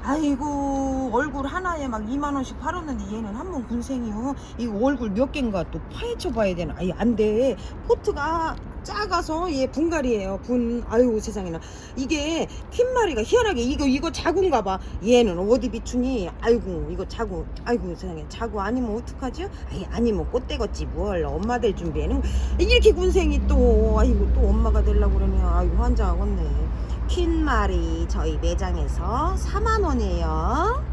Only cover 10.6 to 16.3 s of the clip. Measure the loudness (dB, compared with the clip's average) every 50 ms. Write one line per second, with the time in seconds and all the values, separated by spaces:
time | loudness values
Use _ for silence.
10.6 | 0 0 -2 -4 -4 0 4 4 4 4 4 0 -2 -4 -6 -6 -6 -6 -6 -8
11.6 | -10 -12 -16 -14 -16 -12 -8 -6 -2 -2 0 0 0 0 0 -2 -2 -4 -6 -12
12.6 | -12 -12 0 0 2 2 4 2 2 2 2 0 0 4 4 4 4 4 2 0
13.6 | 0 0 0 2 2 2 2 2 0 -2 -4 0 0 0 2 4 2 4 4 2
14.6 | 2 2 -2 -4 -4 -8 -10 -6 2 6 6 6 6 6 2 0 2 4 4 4
15.6 | 2 -2 -4 -6 -8 -4 -2 -2 0 0 0 -2 -2 -4